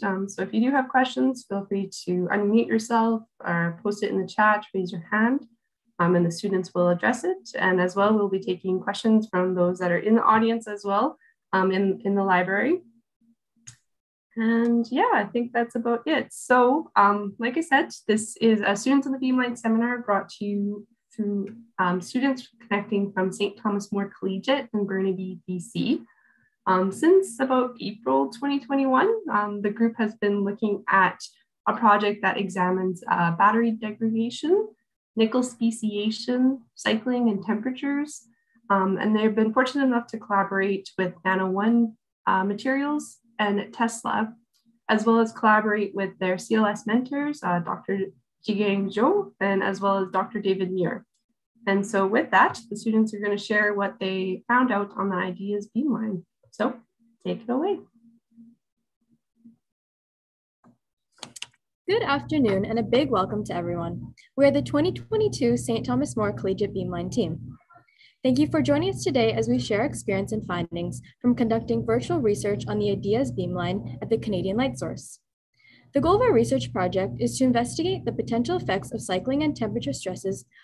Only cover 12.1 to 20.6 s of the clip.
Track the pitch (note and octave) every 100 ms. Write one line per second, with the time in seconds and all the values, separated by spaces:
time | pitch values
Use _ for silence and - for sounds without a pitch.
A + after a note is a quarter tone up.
12.1 | G3+ F#3+ F3+ F3+ G3+ B3 F4+ - _ _
13.1 | _ _ _ _ _ - - _ _ _
14.1 | _ _ A#3 A3 A#3 A#3+ A#3 A#3 C4+ A#4+
15.1 | B3+ G3+ A#3+ A#3+ A#3 A#3 A#3+ A#3 A#3 D4+
16.1 | D4+ C4 - - B3+ B3 D4 D#4+ - G3+
17.1 | G#3 G3+ G3+ A#3 C#4+ E4 C#4 E4+ - -
18.1 | G#3+ - - A3+ G#3+ G3+ G#3 C4 C#4 C4+
19.1 | C4+ C4 B3+ B3 A#3+ A#3 A3+ A#3+ B3 B3
20.1 | D4+ - - G3+ G3+